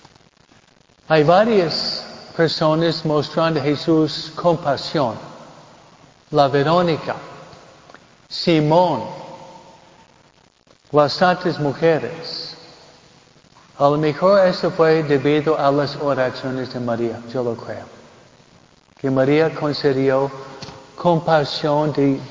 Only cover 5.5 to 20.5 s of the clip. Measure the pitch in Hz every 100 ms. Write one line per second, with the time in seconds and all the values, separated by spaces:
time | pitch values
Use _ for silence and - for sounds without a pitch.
5.5 | - - - - _ - _ _ 151 139
6.5 | 139 143 175 175 147 - - - - -
7.5 | - - - - - _ _ _ - 180
8.5 | 160 151 170 175 127 98 - - - -
9.5 | - - - - - _ _ _ _ _
10.5 | _ _ _ _ 147 143 - 180 180 170
11.5 | 143 147 127 165 151 117 - - - -
12.5 | - - - - - _ _ _ _ _
13.5 | _ _ - 143 151 156 147 185 202 185
14.5 | 180 175 - 160 160 147 143 143 151 147
15.5 | 151 139 143 139 143 143 131 127 - 135
16.5 | 131 123 127 120 117 117 110 - 131 120
17.5 | 113 - 101 - - - - - _ _
18.5 | _ _ _ _ _ 135 131 135 151 160
19.5 | 151 151 135 147 131 135 135 135 - -